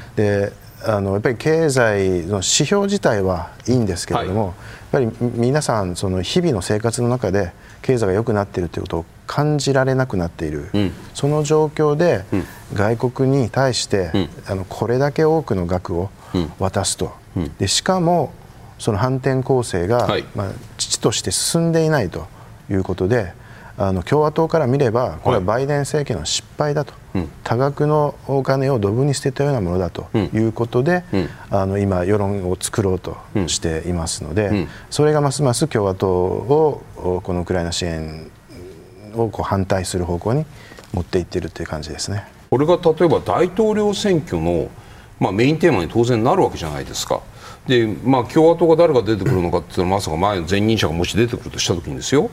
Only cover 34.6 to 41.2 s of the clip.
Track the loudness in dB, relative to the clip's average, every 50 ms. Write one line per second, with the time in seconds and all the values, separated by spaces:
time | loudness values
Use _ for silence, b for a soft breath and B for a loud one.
34.6 | -2 -4 B B B B 0 2 2 2 4 2 2 0 0 2 2 2 2 0
35.6 | 0 0 0 2 2 0 0 2 2 2 2 2 2 2 0 -2 0 2 4 4
36.6 | 4 4 2 -2 -8 -14 -14 -6 -4 -2 -2 -2 -2 -4 -4 -2 -2 -2 -2 -2
37.6 | -2 -2 -4 -4 -4 -4 -4 -6 -6 -8 -10 -12 -14 -16 -20 -20 -20 -20 -20 -20
38.6 | -18 -18 -20 -20 -20 -20 -20 -20 -18 -8 -2 -2 -2 -2 -2 -4 -2 0 0 0
39.6 | 2 2 0 0 0 -2 -2 -2 -2 -2 -2 -2 0 0 0 0 -2 B B B
40.6 | B B B B B B -6 -6 -4 -2 -2 -2